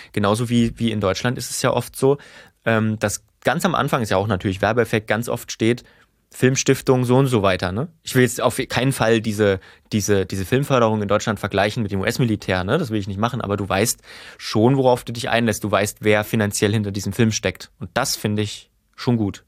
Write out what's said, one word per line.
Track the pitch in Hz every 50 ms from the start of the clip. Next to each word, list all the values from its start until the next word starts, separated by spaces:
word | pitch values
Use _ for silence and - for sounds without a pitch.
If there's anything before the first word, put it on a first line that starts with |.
| - - -
Genauso | 104 104 101 107 113 123 113
wie, | 120 120 117 113 - -
wie | 117 113
in | 110 107
Deutschland | 98 92 95 - - 123 127 -
ist | 123 -
es | - - -
ja | 127 -
oft | 120 - - -
so, | - - 135 139 139 - - - - - - _ _ -
ähm, | 117 113 110 110 110 110 107
dass | - 104 - - _ _ _ _ -
ganz | 131 123 170 -
am | 190 151
Anfang, | 120 127 143 - 139 113
ist | -
ja | 101 95
auch | 101 110
natürlich | 107 90 - 104 95 98
Werbeeffekt, | 101 101 113 117 113 - - 110 107 -
ganz | 107 110 117 -
oft | 117 120 - -
steht, | - - 110 113 127 120 - _ _ _ _ _ _ _ _ _ -
Filmstiftung | - 127 127 135 - - - 135 - - - 131 127 127
so | 120 123 131
und | 139 131
so | 127 110
weiter, | 95 98 92 90 95 87 90
ne? | 110 147 - - _ _
Ich | - -
will | 127
jetzt | 127 113 - -
auf | 113 123 - - 120 -
keinen | - 127 123 135 135
Fall | - 120 113 117 113
diese, | 107 117 101 104 107 101 98 92 - - - _ _ -
diese, | - 107 95 104 101 98 92
diese | - 98 98 95
Filmförderung | - 123 135 147 - 139 123 117 110 110 107
in | 104 98
Deutschland | 101 104 - 120 104 -
vergleichen | - 107 - 98 101 107 - - 110
mit | 98
dem | 101 95
U-S-Militär, | 95 110 117 - 131 113 107 101 - - 95 92 90
ne? | 98 127 170
Das | 165 113
will | 110 107
ich | 95 104
nicht | 95 95
machen, | 110 120 - 113
aber | - 98 101 101
du | 101 90
weißt | 95 95 113 120 - - _ - - - - - - -
schon, | - - - 110 110 127 139 135
worauf | 131 127 123 123 -
du | -
dich | 117 117 123 127
einlässt. | - 117 120 113 104 - -
Du | 104
weißt, | 104 98 101 107 - -
wer | - 107 104 104 107
finanziell | - - 113 104 101 101 - 110 101
hinter | 104 113 104 101
diesem | 98 104 92 101
Film | 98 - 117 110 107
steckt. | - - 95 92 - - - _ -
Und | 117 - -
das | 120 131 - -
finde | - - 107 104 104 107
ich | 104 - - - _ _ _ _ _ _
schon | - - 131 120 113
gut, | 104 98 92 - _